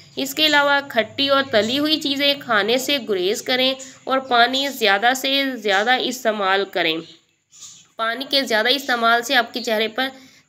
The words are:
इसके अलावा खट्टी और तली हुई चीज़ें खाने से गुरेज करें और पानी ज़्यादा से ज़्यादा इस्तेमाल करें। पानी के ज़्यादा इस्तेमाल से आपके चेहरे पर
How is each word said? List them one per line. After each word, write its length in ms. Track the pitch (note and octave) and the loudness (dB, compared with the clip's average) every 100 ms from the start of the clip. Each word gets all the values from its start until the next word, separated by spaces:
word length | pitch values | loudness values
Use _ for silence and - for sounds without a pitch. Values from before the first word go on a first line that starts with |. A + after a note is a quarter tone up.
| - - | -16 -8
इसके 280 | C4+ - D#4 | -6 0 2
अलावा 340 | D4 C#4+ C#4+ C#4 | 4 4 2 0
खट्टी 400 | A#3 A3 - C#4 | -2 -2 -2 0
और 200 | C#4 C4+ | 2 2
तली 280 | A3 A3 C4+ | 0 0 0
हुई 200 | D4+ D#4 | 0 0
चीज़ें 400 | C#4+ C4+ C#4+ C#4+ | -2 0 0 0
खाने 380 | C4 G#3+ G3+ B3 | 0 0 2 0
से 200 | B3+ C#4+ | 0 -2
गुरेज 400 | A3 F#3+ F3+ G#3+ | -2 -2 0 -2
करें 320 | - B3+ B3+ C4 - - - | -2 0 0 -2 -10 -14 -2
और 120 | C4 C4 | -2 2
पानी 380 | A#3+ A#3+ C4 C#4 | 2 4 2 -4
ज़्यादा 440 | - G#3+ G3 A#3 B3+ | 0 2 4 2 0
से 280 | C4+ C#4 C4+ B3+ | 0 0 0 -2
ज़्यादा 380 | G#3 F#3+ A3 B3+ C#4 | 0 0 2 0 0
इस्तेमाल 600 | B3+ A3+ G#3+ F#3+ G3 F#3+ | -4 -2 0 2 0 0
करें। 260 | F#3+ E3+ D#3+ E3 - _ _ _ - - - - - | -2 0 -2 -6 -18 _ _ _ -20 -20 -20 -18 -6
पानी 260 | A3+ A#3 C#4 | -6 -6 -2
के 160 | C#4 | -2
ज़्यादा 260 | A#3+ A3 A3 | 0 0 2
इस्तेमाल 500 | C4+ C#4 A#3+ A3+ A#3 | 0 0 0 2 2
से 120 | A#3 C4 | 2 0
आपके 240 | A#3 A#3+ | 0 -4
चेहरे 260 | A#3 G#3+ A3 | -2 -2 -2
पर 220 | A3 C4 C4+ - - | -2 -6 -6 -20 -20